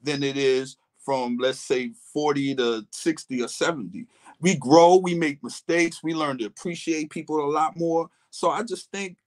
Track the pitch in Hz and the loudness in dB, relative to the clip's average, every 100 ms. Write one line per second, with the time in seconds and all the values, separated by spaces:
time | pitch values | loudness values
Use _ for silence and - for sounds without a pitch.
0 | 127 143 139 135 135 131 135 - _ _ | -4 -2 -2 0 2 2 0 -10 _ _
1 | - 135 123 120 127 131 - 131 123 117 | -4 -2 -2 0 -2 -2 -2 -2 -2 -10
2 | - 147 151 143 139 131 120 113 107 - | -10 -2 0 0 -2 0 0 -2 -6 -6
3 | - 156 - 127 117 - 156 160 95 - | -4 -4 -4 -4 -4 -2 -2 -2 -6 -12
4 | - _ - - 170 170 123 156 170 185 | -16 _ -20 -4 0 0 6 8 10 8
5 | 180 170 160 143 120 - - 170 170 - | 4 0 -2 -2 -10 -10 -2 0 0 -2
6 | 160 160 151 131 104 - 185 170 - 160 | -6 -2 -2 -4 -8 -8 -10 -6 -4 -4
7 | 147 - 147 156 143 151 156 165 165 165 | -6 -8 -6 -4 -2 0 -2 -2 -2 0
8 | 165 _ _ - 180 151 226 185 - 196 | -2 _ _ -4 -2 -2 -4 -8 -10 -10
9 | 196 180 | -10 -12